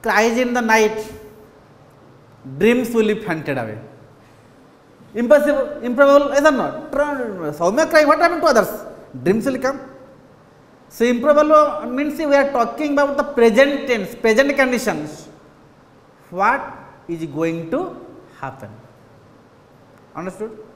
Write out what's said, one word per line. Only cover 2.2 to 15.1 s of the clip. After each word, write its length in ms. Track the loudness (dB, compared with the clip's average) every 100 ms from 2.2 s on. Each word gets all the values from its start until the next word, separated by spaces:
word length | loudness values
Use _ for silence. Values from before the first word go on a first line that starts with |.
| _ -20 -16 0
dreams 340 | 2 2 0
will 140 | 0 0
be 140 | -2
fainted 360 | -4 -6 -6 -6
away. 220 | -6 -10 -16 -20 -20 _ _ _ _ _ _ _ _ _ -12
Impossible, 720 | -6 4 4 4 0 -2 -6
improbable, 480 | -8 2 6 6 4
is 140 | 2 2
or 60 |
not? 400 | 2 -4 -6 -8
Tr-, 600 | -4 -4 -4 -8 -8 -8 -2
Soumya 320 | -2 0 2
cry, 160 | 4 4
what 140 | 4
happened 220 | 2 2
to 60 | 2
others? 380 | 2 2 -6 -14 -18 -18 -6
Dreams 220 | -2 0 -2
will 120 | -4
come. 240 | -4 -6 -12 -20 -20 -20 -20 _ _ _ _ _ _
So 160 | -2 0
improbable 840 | 2 2 4 6 6 4 -2 -6
means 280 | -4 -4 -4
we 180 | 2 2
are 160 | 2
talking 420 | 0 -2 -2 -2
about 240 | 0 0 -2
the 60 |
present 640 | -4 2 4 6 2 2 -4
tense, 260 | -4 -4
present 420 | -4 0 2 2 2
conditions. 720 | 0 0 -4 -6 -10